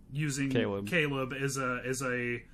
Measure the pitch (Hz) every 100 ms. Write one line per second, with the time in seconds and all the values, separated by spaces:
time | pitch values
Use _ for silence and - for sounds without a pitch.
0 | - 139 151 135 139 131 104 98 101 180
1 | 147 135 127 135 139 131 127 123 127 131
2 | 131 123 120 117 -